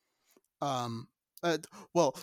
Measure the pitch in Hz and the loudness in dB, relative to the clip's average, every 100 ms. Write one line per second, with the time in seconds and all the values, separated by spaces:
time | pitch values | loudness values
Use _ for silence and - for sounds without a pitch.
0 | _ _ _ _ _ - 143 127 120 117 | _ _ _ _ _ -6 -2 -2 -2 -6
1 | 127 _ _ - 170 156 175 - 190 170 | -10 _ _ -4 0 0 -4 -20 -2 2
2 | 151 - | 2 2